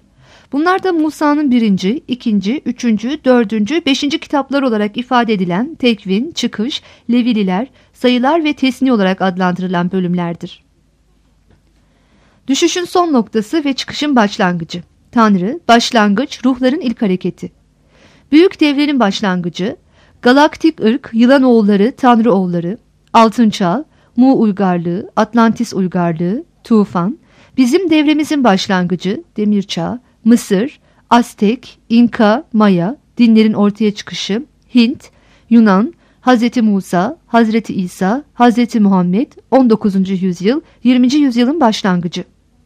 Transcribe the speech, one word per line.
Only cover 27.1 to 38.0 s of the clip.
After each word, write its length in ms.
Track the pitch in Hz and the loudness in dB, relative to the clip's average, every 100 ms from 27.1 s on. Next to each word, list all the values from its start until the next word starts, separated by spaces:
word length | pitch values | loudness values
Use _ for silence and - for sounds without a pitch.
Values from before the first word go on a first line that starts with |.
| 320 _ _ _ - | -6 _ _ _ 0
bizim 340 | 247 339 370 | 2 2 2
devremizin 540 | 311 294 302 302 302 | 2 2 0 0 0
başlangıcı, 800 | 240 190 - 185 180 180 - 254 - - | 2 2 0 -2 -2 -4 -6 -8 -10 -4
demir 260 | 208 202 | -2 -2
çağ, 380 | 196 - 170 240 _ _ | -2 -6 -6 -8 _ _
Mısır, 560 | 220 240 - 190 262 - _ _ - | 2 2 2 -2 -2 -8 _ _ 0
Aztek, 680 | 240 240 - 208 247 - - - | 0 0 -2 -2 -2 -8 -18 0
İnka, 560 | 233 240 - 208 233 339 | 2 2 2 2 0 -2
Maya, 440 | 214 208 175 170 285 _ - | 0 2 2 -2 -6 _ 0
dinlerin 340 | 240 220 220 | 4 4 2
ortaya 420 | 208 208 202 214 | 2 -2 0 -4
çıkışı, 480 | 208 - 180 - 208 302 _ _ | -4 -12 -12 -6 -6 -8 _ _
Hint, 360 | 247 226 320 - _ _ _ - | 2 2 0 -14 _ _ _ 0
Yunan, 440 | 233 220 185 277 - _ _ | 4 4 2 0 -6 _ _
Hazreti 420 | - 247 233 247 | 0 2 2 0
Musa, 560 | 220 196 - 175 202 330 - | 0 0 -2 -4 -4 -6 -2
Hazreti 480 | 233 226 220 220 | 0 2 0 -2
İsa, 500 | - 180 - | -6 -6 -4